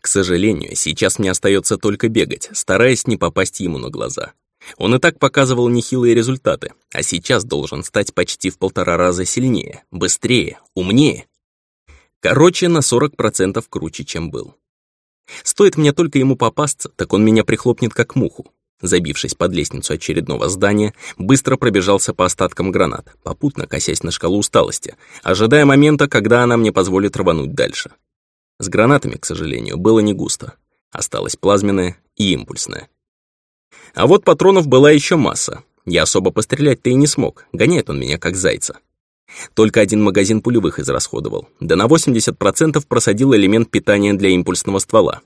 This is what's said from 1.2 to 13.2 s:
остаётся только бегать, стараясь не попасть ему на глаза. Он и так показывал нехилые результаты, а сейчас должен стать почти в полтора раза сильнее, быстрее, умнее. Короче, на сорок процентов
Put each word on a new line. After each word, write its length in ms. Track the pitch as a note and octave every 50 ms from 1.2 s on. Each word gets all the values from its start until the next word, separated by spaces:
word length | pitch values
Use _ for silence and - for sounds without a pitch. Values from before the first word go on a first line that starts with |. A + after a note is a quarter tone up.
| G#2+ F#2+
остаётся 460 | F#2 - - G2+ G2 G2 F2+ - A2
только 320 | F#2 - G#2+ G2+ - - A#2
бегать, 400 | A2+ A2 E2 C#2 - - - - -
стараясь 540 | - - - F#2 G2 A#2 C3 C3 - -
не 100 | - A2+
попасть 440 | F2+ - E2+ - G2 F#2+ - - -
ему 180 | G2 F2 D#2+ C#2
на 100 | A#1+ B1
глаза. 440 | - G1+ A1 B1+ C2+ - - - _ _ _ _ _ _ _ - -
Он 180 | _ - G2 A#2+
и 40 | C3
так 200 | - E3+ E3 -
показывал 500 | - C3+ _ D3 C#3 B2+ C3 A#2+ B2 A#2+
нехилые 460 | A#2+ A#2+ A#2 - - B2+ A#2+ A#2+ A2+
результаты, 580 | A#2 A2+ A#2+ C3 C3 _ - E2+ - - - - _ _ _ -
а 100 | - D2+
сейчас 420 | - - F2 F2 - B2+ A2+ G2
должен 380 | A#2+ - D2 C#2+ - - C#2+ -
стать 320 | - _ G#2+ G2+ - -
почти 360 | - F2+ - - - - F#2+
в 80 | - _
полтора 380 | - F#2+ - - F2+ F2 E2+
раза 280 | E2+ F2+ F2+ F2+ F2+ F#2
сильнее, 600 | - - B2 B2+ C3 A#2 F2+ - - - - _ _
быстрее, 680 | - F2+ E2+ F2+ - - - A#2+ B2 A#2+ D#2+ - - - _ _ _
умнее. 520 | F#2 F2+ F#2 G#2 B2+ D3+ C#3 F#2 - - _ _ _ _ _ _ _ _ _ _ _ _ _ - _ _ _ _ _
Короче, 480 | - - - C3 D3+ F3+ F3+ - F#3 F3
на 140 | E3+ D#3+ C3
сорок 340 | - B2 A#2+ C#3 D3 _
процентов 520 | -